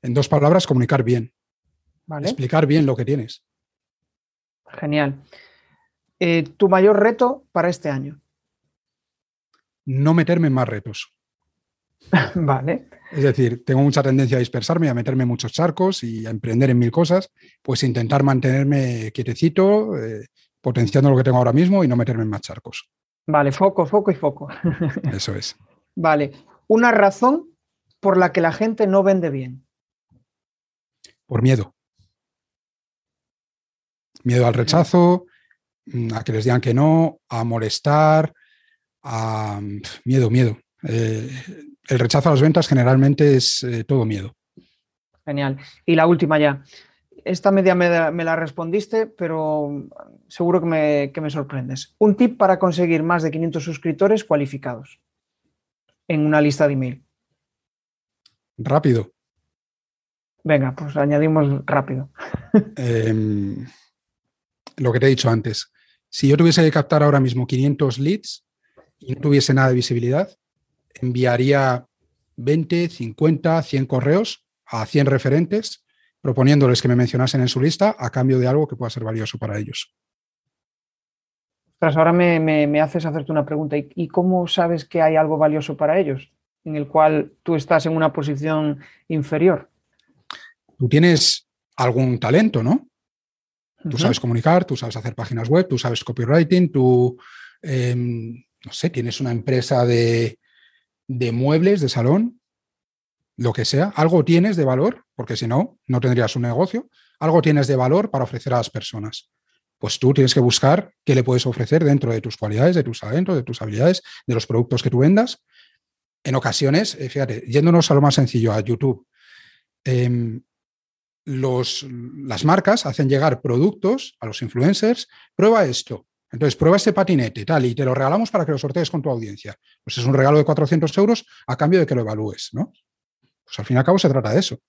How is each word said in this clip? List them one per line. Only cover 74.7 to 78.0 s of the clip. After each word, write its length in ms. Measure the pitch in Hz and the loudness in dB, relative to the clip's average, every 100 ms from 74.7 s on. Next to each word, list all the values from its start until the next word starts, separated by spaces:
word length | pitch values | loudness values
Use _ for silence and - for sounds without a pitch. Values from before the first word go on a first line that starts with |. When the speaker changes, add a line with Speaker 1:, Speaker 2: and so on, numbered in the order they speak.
| 117 110 | -8 -2
Speaker 1:
cien 200 | 147 139 | 0 2
referentes, 800 | 135 135 143 170 208 220 - _ _ _ _ | 2 2 0 0 -4 -6 -16 _ _ _ _
proponiéndoles 600 | 139 123 135 147 139 123 | -6 2 4 6 4 2
que 60 | 127 | 2
me 80 | 120 | 2
mencionasen 440 | 123 127 127 135 | 0 0 0 0
en 80 | 123 | -2
su 120 | 131 | 0
lista 340 | 143 160 202 | -2 0 -2
a 120 | - | -2